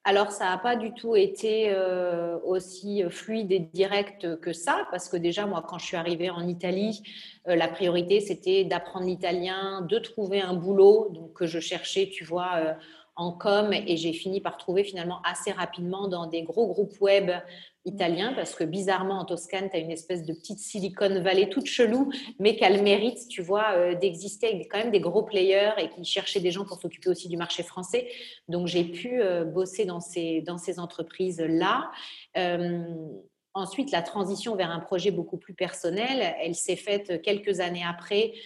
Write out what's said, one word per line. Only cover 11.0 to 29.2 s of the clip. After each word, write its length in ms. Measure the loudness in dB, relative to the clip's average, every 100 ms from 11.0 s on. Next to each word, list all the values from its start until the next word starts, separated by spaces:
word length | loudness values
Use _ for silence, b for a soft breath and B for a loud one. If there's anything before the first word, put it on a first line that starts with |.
| 6
donc, 220 | -6 -12
que 120 | -4 -2
je 140 | -2
cherchais, 480 | -4 -6 -2 0 0
tu 160 | -2
vois, 280 | -6 -4 -2 0
euh, 180 | 0 -4 B B B -8
en 160 | -6
com, 400 | -2 2 4 4
et 240 | 0 0 0
j'ai 160 | 0
fini 260 | -2 -2 -2
par 180 | -4 -6
trouver 280 | -2 0 0
finalement 340 | -2 -6 -4 -4
assez 260 | -4 -6
rapidement 560 | -4 -4 -4 -6 -4 -4
dans 200 | -4 -4
des 160 | -6
gros 240 | -2 0 2
groupes 340 | 2 0 2
web 300 | 6 6 4 -2 B B B B
italiens, 500 | -10 -2 0 2 0 -2
parce 180 | -4
que 100 | -2
bizarrement, 540 | -2 -2 0 0 0 -2
en 40 | -4
Toscane, 440 | -6 -4 -6 -4
t'as 80 | -4
une 100 | -4
espèce 340 | -8 -6 -6
de 100 | -4
petite 260 | -8 -8 -12
Silicon 600 | -10 -6 -6 0 2 2
Valley 280 | 2 4 4
toute 160 | 2 -2
chelou, 460 | 4 4 4 2 B B 2
mais 180 | 4 6
qui 60 |
a 60 | 6
le 120 | 6
mérite, 460 | 6 6 4 -2 -12
tu 120 | -10
vois, 300 | -2 0 2
euh, 240 | 4 2 4
d'exister 580 | 0 0 -10 -2 -2
avec 160 | -2 -4
quand 80 | -2
même 140 | 2
des 80 | 2
gros 240 | 2 0
players 480 | 0 2 4 6 4 2
et 100 | -2
qui 140 | -4
cherchaient 380 | -4 -4 0 0
des 100 | 0
gens 140 | -2 -6
pour 140 | -8
s'occuper 300 | -10 -6 -2
aussi 180 | -2 -2
du 100 | -6
marché 260 | -4 -6
français. 440 | -6 -8 -4 -4 -4 B B B -6
Donc, 180 | -4 0
j'ai 160 | 0
pu, 360 | 0 -2 -4
euh, 260 | 2